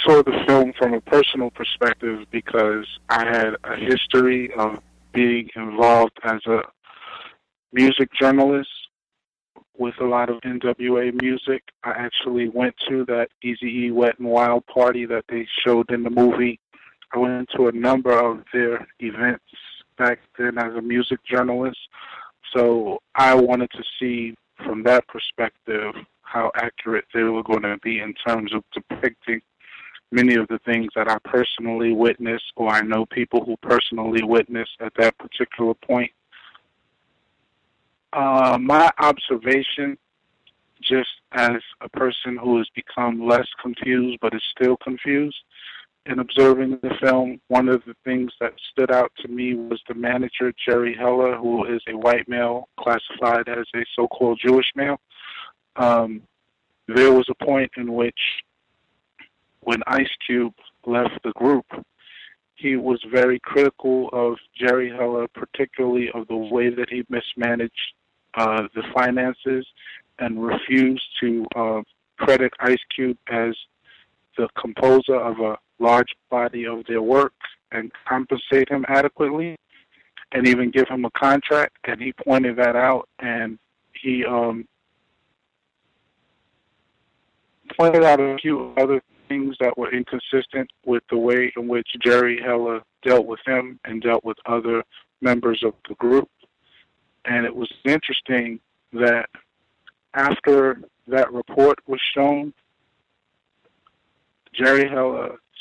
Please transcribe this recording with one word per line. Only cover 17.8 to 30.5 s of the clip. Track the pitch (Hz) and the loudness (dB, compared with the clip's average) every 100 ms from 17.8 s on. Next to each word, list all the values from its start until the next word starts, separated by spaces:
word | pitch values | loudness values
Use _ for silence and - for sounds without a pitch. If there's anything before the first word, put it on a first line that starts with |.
| 123 131 127 | 0 2 2
of | 120 120 113 - | 2 2 -2 -6
their | 123 120 117 - _ | -2 -2 -4 -8 _
events | 117 104 123 120 _ - - - _ - | -10 -4 -2 -2 _ -20 -20 -20 _ -4
back | 123 120 _ - | -2 -2 _ -6
then | 123 117 | -4 -4
as | 117 117 | -6 -6
a | |
music | 120 123 123 127 | -2 -2 -2 -4
journalist. | - 127 123 123 131 123 - - - - - _ - | -2 -2 0 -2 -4 -8 -16 -20 -20 -20 -20 _ -4
So | 127 120 117 104 - - 135 | 2 2 2 -2 -6 -4 2
I | 131 131 | 6 6
wanted | 123 123 123 | 4 2 -2
to | - - - | -8 -14 -8
see | 127 120 117 113 _ - | -6 -6 -8 -12 _ -14
from | - 107 | -10 -2
that | 120 123 - | 2 2 2
perspective | 113 - - 110 - - 107 107 - - _ | -6 -10 -6 -6 -8 -8 -6 -6 -10 -18 _
how | - 120 113 - | -8 -4 -2 -2
accurate | 120 - 113 110 - | -6 -8 -6 -6 -4
they | 117 | -2
were | 113 113 | -2 -2
gonna | 110 110 104 104 | -2 -2 -2 -6
be | 110 110 | -6 -6
in | 107 - 117 | -8 -8 -4
terms | 113 104 | -4 -4
of | 110 - | -8 -8
depicting | 113 - 123 131 - - 113 - _ _ - - - _ | -14 -12 -6 -6 -6 -8 -8 -10 _ _ -20 -20 -20 _
many | 123 123 117 | 2 4 4
of | |
the | 107 | 0